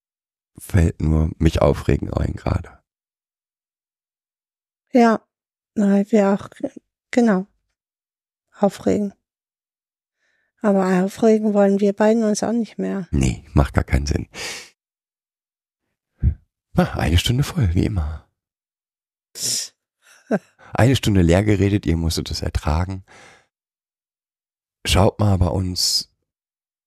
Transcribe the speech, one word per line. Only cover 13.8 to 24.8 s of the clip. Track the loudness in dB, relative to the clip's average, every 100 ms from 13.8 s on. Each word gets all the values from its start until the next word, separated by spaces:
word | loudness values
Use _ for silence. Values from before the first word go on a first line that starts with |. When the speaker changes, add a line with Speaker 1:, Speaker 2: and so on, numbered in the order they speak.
Speaker 1:
keinen | 0 -2 -2
Sinn. | -6 -8 -14 -14 -14 -18 _ _ _ _ _ _ _ _ _ _ _ _ _ _ _ -2 -2 _ _ _ -2
Ah, | -2 -2
eine | 0 0
Stunde | 0 -2
voll, | -2 -2 0
wie | 0 -2
immer. | -2 -6 -8 -16 _ _ _ _ _ _ _ _ _ _ -10
Speaker 2:
<laughs> | -8 -6 -8 _ _ _ _ _ -6 -6 -6 _ -8 0
Speaker 1:
Eine | 2 2
Stunde | 2 2
leer | 4 2
geredet, | 2 0 0 0 0
ihr | -2
musstet | -2 -4 -6
es | -8
ertragen. | -6 -4 -2 -2 -4 -8 -16 -20 -20 _ _ _ _ _ _ _ _ _ _ _ _ _ _ _